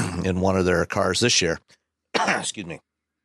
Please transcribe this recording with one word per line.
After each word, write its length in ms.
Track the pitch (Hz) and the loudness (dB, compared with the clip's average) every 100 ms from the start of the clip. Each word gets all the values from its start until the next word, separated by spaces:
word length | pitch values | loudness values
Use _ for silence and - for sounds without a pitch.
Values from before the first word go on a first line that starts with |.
| 92 87 | 0 -2
in 160 | 90 90 | -2 0
one 160 | 92 95 | 2 2
of 80 | |
their 220 | 90 85 82 | 4 2 2
cars 320 | 104 95 92 | 0 0 2
this 240 | 120 - | 2 2
year. 160 | 85 80 - _ _ | 0 -4 -8 _ _
<clears throat> 260 | _ _ | _ _
Excuse 520 | - 202 139 - - 87 | -4 -2 -2 -4 -10 -12
me. 120 | 80 - _ _ _ | -14 -16 _ _ _